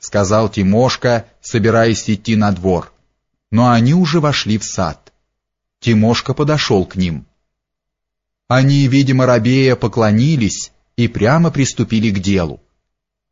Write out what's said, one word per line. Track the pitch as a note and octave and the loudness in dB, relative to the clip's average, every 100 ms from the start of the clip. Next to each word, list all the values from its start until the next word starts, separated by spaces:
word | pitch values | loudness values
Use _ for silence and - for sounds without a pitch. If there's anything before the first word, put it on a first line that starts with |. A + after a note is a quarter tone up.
сказал | - G#2 F#2+ G#2+ A2 | -6 -2 0 0 0
Тимошка, | G#2 F#2 G#2+ B2+ - B2+ A#2 - _ | 0 0 2 0 0 -2 -2 -4 _
собираясь | - A#2 A2+ A2+ A2+ G#2+ - | -6 -2 2 2 2 0 -2
идти | G#2 - | -4 -2
на | G#2+ G#2 | 0 0
двор. | F2+ F#2+ F2 - _ _ _ _ _ - | 0 -2 -2 -4 _ _ _ _ _ -4
Но | A2 B2 | 0 2
они | A#2 A#2+ | 2 2
уже | F3 E3 E3+ | 2 2 0
вошли | D3 C#3 - G#2+ | 0 -2 -4 -4
в | |
сад. | - - E2+ - _ _ _ _ _ _ _ _ | -4 -6 -6 -8 _ _ _ _ _ _ _ _
Тимошка | A#2+ G#2+ A2 A2+ - | 0 2 2 0 -4
подошёл | C3 D3 D3+ - G2+ | -4 -2 -2 0 -2
к | F2+ F#2+ | -2 -4
ним. | F2+ D2 - _ _ _ _ _ _ _ _ _ _ _ - | -4 -6 -12 _ _ _ _ _ _ _ _ _ _ _ -2
Они, | B2+ C3+ C#3+ C3+ | 2 2 2 2
видимо, | C3+ C3+ C3 | 2 2 2
робея, | B2+ A#2+ A#2 C3+ C3 A#2+ | 2 2 2 2 2 0
поклонились | A2+ A#2+ A2 G#2+ C#3 G3 C4+ - - _ _ - | -2 0 2 2 2 0 -2 -4 -14 _ _ -4
и | A#2 | -2
прямо | - G#2+ D#3+ E3+ | 0 0 2 0
приступили | C#3+ C3 - G#2+ A2+ A2 | 0 -4 -2 -2 0 -2
к | G2 | -2
делу. | F#2+ F#2+ D#2+ B1+ _ _ _ _ _ _ _ | -2 -2 -2 -8 _ _ _ _ _ _ _